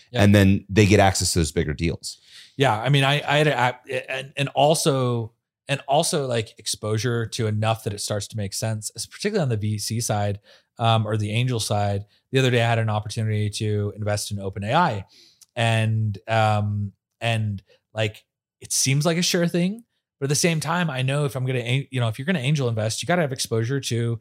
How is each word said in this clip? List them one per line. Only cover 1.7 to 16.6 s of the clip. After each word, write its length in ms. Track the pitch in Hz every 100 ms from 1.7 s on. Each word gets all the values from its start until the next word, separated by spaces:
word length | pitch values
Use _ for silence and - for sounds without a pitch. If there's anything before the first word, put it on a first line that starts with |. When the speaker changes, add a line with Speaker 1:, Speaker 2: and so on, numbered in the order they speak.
Speaker 2:
deals. 460 | 73 85 71 - - _ - - -
Speaker 1:
Yeah, 220 | 135 110
I 100 | 123
mean, 160 | 143
I, 180 | 135 143 143
I 100 | 143
had 80 | 151
a, 120 | 127
I, 160 | 123 - - 127 -
and, 240 | 135 135 -
and 120 | 139
also, 840 | - 143 160 165 135 127 120 110 - _ _ -
and 120 | 139 -
also, 400 | 143 170 170 135
like, 280 | 117 110 -
exposure 680 | - - 107 110 123 117 110
to 200 | - 110
enough 380 | 107 110 110
that 80 | -
it 80 | 101
starts 260 | - 107 -
to 80 | 110
make 160 | 98
sense, 380 | - 113 110 104 -
es-, 100 | -
particularly 360 | - 208 208
on 60 | 143
the 80 | 110
V 220 | 104 107
C 220 | - 113
side, 400 | 117 107 104 101 - - _ -
um, 280 | 113 113 107
or 100 | 110
the 140 | 104
angel 300 | 110 127 120
side. 440 | - 104 101 101 104 _ _
The 80 | 131
other 100 | 127
day, 120 | 120
I 60 | 117
had 100 | 113
an 120 | 110
opportunity 580 | 107 107 117 110 107 104
to 420 | - 107 104 104
invest 360 | 104 104 104 -
in 80 | 101
Open 240 | 98 -
A 100 | 104
I, 300 | 147 175 104 90 - - _ _
and, 640 | - 117 113 110 110 107 98 -
um, 640 | 113 110 107